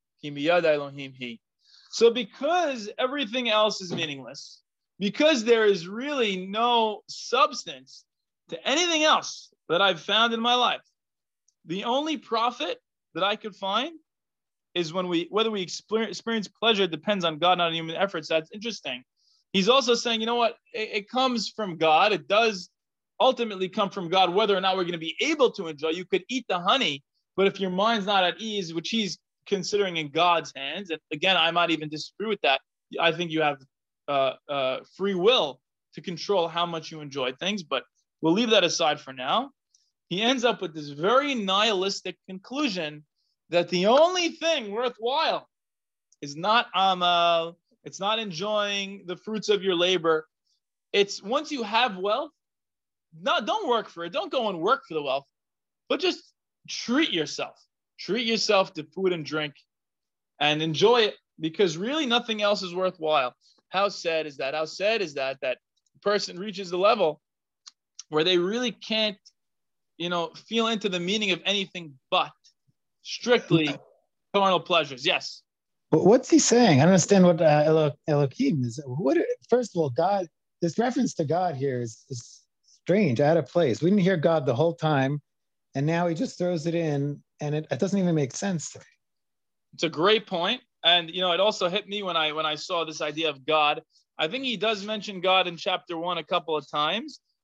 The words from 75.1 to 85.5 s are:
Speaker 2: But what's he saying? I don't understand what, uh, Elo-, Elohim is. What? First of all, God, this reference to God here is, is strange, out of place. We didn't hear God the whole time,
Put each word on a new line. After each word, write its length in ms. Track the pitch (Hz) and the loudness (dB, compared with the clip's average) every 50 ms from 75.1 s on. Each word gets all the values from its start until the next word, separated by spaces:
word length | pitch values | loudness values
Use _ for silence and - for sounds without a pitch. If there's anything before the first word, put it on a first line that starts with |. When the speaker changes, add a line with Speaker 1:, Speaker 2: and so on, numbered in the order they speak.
| 170 135 - - - - _ _ _ _ _ _ _ _ _ - | 0 -2 -4 -8 -14 -16 _ _ _ _ _ _ _ _ _ 0
Speaker 2:
But 140 | - 156 165 | 2 4 6
what's 240 | 185 220 269 247 - | 8 6 6 6 6
he 100 | 339 302 | 4 6
saying? 400 | - - 226 240 247 214 156 127 | 6 6 6 6 6 8 8 8
I 40 | 143 | 8
don't 100 | 175 190 | 8 6
understand 320 | 180 - - 202 196 180 | 6 6 6 6 8 8
what, 160 | 175 175 165 | 8 6 6
uh, 220 | 170 156 147 151 151 | 6 6 6 6 6
Elo-, 280 | 156 156 160 156 147 139 _ - - | 4 4 4 4 2 0 _ -2 0
Elohim 560 | 151 143 147 135 - - 262 285 190 135 123 | 2 2 2 2 0 0 0 0 0 0 -2
is. 180 | 120 113 135 147 | -4 -6 -8 -10
What? 320 | 135 123 143 196 262 330 339 - 494 494 - _ - | -8 -6 -2 0 2 2 2 0 -2 -4 -6 _ 0
First 260 | 233 247 247 202 - | 0 0 0 0 -2
of 60 | 175 | -2
all, 80 | 160 139 | -2 -2
God, 380 | 120 135 165 185 202 196 180 165 _ _ _ _ _ - | 0 0 0 2 2 0 -2 -6 _ _ _ _ _ -4
this 180 | - 170 156 - | -4 -4 -2 0
reference 340 | 226 254 247 294 240 175 - | -2 0 0 0 -2 -2 -2
to 100 | - 165 | -2 -2
God 300 | 131 156 175 185 180 156 | 0 0 0 0 -2 -2
here 260 | 127 135 139 127 123 | -2 -4 -2 -2 -2
is, 220 | 120 113 113 - _ - | -4 -6 -10 -14 _ -14
is 320 | 135 120 - - - - _ _ _ _ _ | -14 -14 -14 -18 -20 -20 _ _ _ _ _
strange, 560 | _ _ _ - - 175 208 214 151 120 110 | _ _ _ -2 2 2 4 4 2 2 4
out 180 | 143 147 165 170 | 4 4 4 2
of 100 | 147 - | 2 0
place. 340 | - 175 170 135 110 - | 0 2 2 2 2 2
We 80 | 147 175 | 2 2
didn't 140 | 202 208 175 | 4 4 4
hear 140 | 185 196 165 | 4 2 2
God 280 | 143 170 165 156 143 | 2 2 2 2 2
the 100 | 139 120 | 0 2
whole 180 | 117 156 170 160 | 2 2 0 0
time, 480 | - - 156 151 135 135 135 147 147 - _ _ _ _ _ | 0 0 2 2 2 2 2 0 -4 -8 _ _ _ _ _